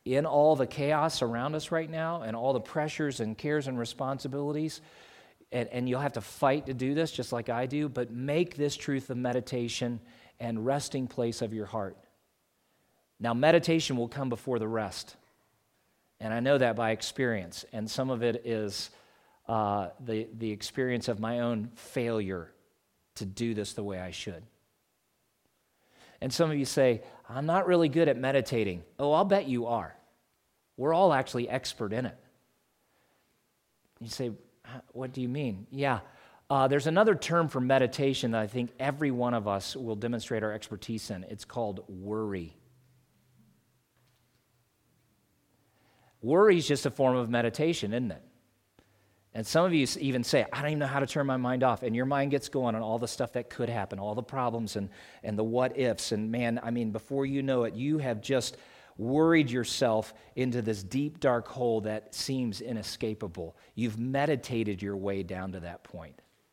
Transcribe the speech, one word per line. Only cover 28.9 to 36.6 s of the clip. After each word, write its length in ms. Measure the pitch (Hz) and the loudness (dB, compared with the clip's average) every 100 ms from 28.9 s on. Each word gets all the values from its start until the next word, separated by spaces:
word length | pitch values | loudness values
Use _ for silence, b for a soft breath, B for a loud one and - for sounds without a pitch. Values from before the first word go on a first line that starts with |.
| - | -2
Oh, 140 | 143 | 2
I'll 120 | 156 | 4
bet 220 | 196 196 135 | 4 2 2
you 200 | 123 117 | -2 0
are. 280 | 117 80 - _ _ _ _ _ _ _ - | -2 -4 -12 _ _ _ _ _ _ _ -4
We're 180 | 139 | 2
all 180 | 165 190 | 6 6
actually 360 | 139 131 123 120 | 6 2 -2 -2
expert 440 | 131 - - 104 | -2 -4 -6 -4
in 140 | 110 127 | -2 -4
it. 100 | - _ _ _ _ _ _ _ _ _ _ _ _ _ _ _ _ _ _ | -8 _ _ _ _ _ _ _ _ _ _ _ _ _ _ _ _ _ _
You 80 | 117 | -12
say, 180 | - 123 | -6 -6
"H-, 560 | 104 - _ - 123 - | -6 -16 _ -18 -18 -14
what 200 | 120 131 | -10 -8
do 80 | 127 | -4
you 80 | 123 | -4
mean?" 380 | 139 131 95 110 | -2 -2 -4 -8
Yeah. 300 | 139 139 113 B B B B - | -2 0 0 B B B B 0
Uh, 200 | 139 | 4